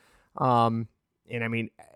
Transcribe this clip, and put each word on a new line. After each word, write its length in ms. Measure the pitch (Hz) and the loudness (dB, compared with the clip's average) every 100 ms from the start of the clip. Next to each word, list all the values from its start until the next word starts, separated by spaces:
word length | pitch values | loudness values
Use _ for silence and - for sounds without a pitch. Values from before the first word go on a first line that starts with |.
| _ _ _ - | _ _ _ -2
Um, 500 | 127 120 117 113 117 _ _ _ - | 2 4 2 0 -6 _ _ _ -12
and 140 | 120 | -8
I 40 | 113 | -4
mean, 220 | 113 113 - - | -4 -6 -12 -20